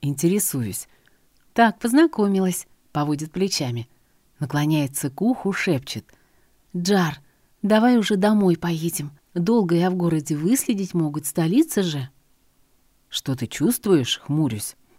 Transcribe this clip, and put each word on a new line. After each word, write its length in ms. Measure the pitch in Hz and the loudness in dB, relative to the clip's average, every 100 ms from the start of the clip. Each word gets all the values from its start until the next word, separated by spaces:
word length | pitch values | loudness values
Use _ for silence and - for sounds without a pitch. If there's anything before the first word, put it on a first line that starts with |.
интересуюсь. 840 | 139 139 170 202 - 139 110 92 - _ _ _ _ _ _ | -6 -2 0 0 -2 -4 -4 -8 -12 _ _ _ _ _ _
"Так, 260 | - 233 - | 2 2 2
познакомилась", — 880 | 240 262 330 262 202 196 185 180 - _ _ | 0 4 4 2 0 2 0 -2 -8 _ _
поводит 380 | 151 147 147 156 | -4 -2 -4 -6
плечами. 580 | 180 190 - 139 120 117 _ _ _ _ - | -4 -2 -2 -4 -6 -10 _ _ _ _ -10
Наклоняется 720 | 135 143 151 156 139 - 143 | -4 -2 0 0 0 -4 -8
к 120 | 135 | -2
уху, 300 | 214 254 190 | -2 0 -2
шепчет. 540 | 190 - 139 - 110 - _ _ _ _ _ _ 180 | -2 -2 -2 -4 -12 -14 _ _ _ _ _ _ -4
"Джар, 440 | 175 202 170 139 _ _ _ _ | 0 2 0 -4 _ _ _ _
давай 340 | 202 214 240 240 | 0 4 4 4
уже 180 | 202 190 | 2 2
домой 400 | 208 214 190 165 | 2 4 4 2
поедем". 560 | 170 165 165 - 147 - _ | -2 -4 -4 -6 -8 -14 _
Долго 420 | 175 175 233 180 170 | -4 0 2 2 2
я 140 | 180 | 2
в 60 | 185 | 0
городе 400 | 170 160 143 147 | 0 0 -2 -2
выследить 580 | 165 269 - 208 185 | 0 0 0 -4 -2
могут, 320 | 175 156 147 151 | -2 -2 -4 -6
столица 580 | - 165 220 320 - | -2 2 2 2 0
же. 260 | 180 147 131 _ _ _ _ _ _ _ _ _ _ | -2 -4 -8 _ _ _ _ _ _ _ _ _ _
"Что 260 | - - 127 | -8 -6 -6
ты 120 | 113 | -6
чувствуешь?" — 720 | - 165 247 214 175 120 - | -2 0 0 2 2 2 -4
хмурюсь. 520 | - 147 151 107 - - _ | -2 0 0 -2 -8 -14 _